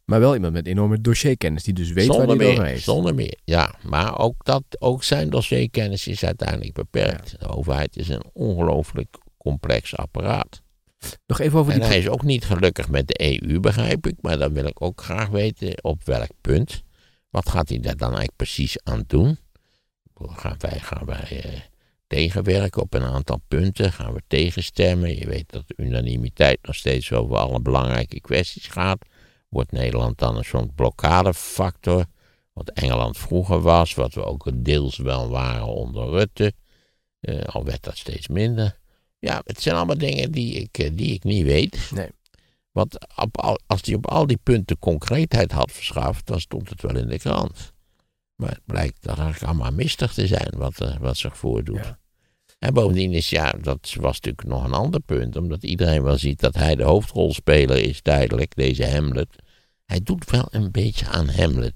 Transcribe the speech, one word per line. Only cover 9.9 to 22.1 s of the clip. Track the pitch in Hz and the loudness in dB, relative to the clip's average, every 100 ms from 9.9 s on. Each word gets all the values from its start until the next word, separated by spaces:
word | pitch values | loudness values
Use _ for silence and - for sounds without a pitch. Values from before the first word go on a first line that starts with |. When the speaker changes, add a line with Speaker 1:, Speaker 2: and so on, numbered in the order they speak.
| - | -8
Speaker 2:
apparaat. | - - 98 - - - _ _ _ _ - - - | -6 -4 -2 -2 -4 -10 _ _ _ _ -16 -12 -4
Speaker 1:
Nog | - | 0
even | 151 156 | 2 4
over | 147 | 4
Speaker 2:
En | 131 | 4
Speaker 1:
die | 110 | 4
Speaker 2:
hij | 98 | 4
is | 95 | 2
ook | 123 | 0
niet | 143 127 - | 2 0 2
gelukkig | 90 90 - - | 2 4 2 0
met | 71 69 | 0 0
de | 58 | 0
E | 73 62 | 0 0
U, | - 82 | 0 2
begrijp | 95 107 113 - - | 2 2 2 0 -2
ik. | - | -4
Maar | 82 76 | -2 0
dan | 71 | 0
wil | 73 71 | 0 -2
ik | - | -4
ook | 87 - | -6 -6
graag | - 90 104 | -8 -4 -2
weten | 101 107 - 98 - | 0 0 -2 -6 -4
op | - 78 | -4 -4
welk | - 62 57 - | -2 -2 -4 -6
punt. | - 71 131 - - _ _ _ _ | 0 2 2 -4 -12 _ _ _ _
Wat | - - | -4 0
gaat | - - | 0 0
hij | 60 | -2
daar | 58 62 | -4 -2
dan | 58 | -2
eigenlijk | 53 55 - | -2 -4 -4
precies | - - 67 - | -6 -2 -4 -4
aan | - 58 - | -4 -4 0
doen? | - 117 156 _ _ _ _ _ _ _ _ | 4 4 2 _ _ _ _ _ _ _ _
Gaan | - 85 - - | -16 -10 -8 -6
wij, | - 67 | -6 -6
gaan | - - - | -8 -8 -8
wij, | - - 65 | -8 -8 -10
eh, | - 73 - _ _ _ | -10 -12 -14 _ _ _
tegenwerken | _ | _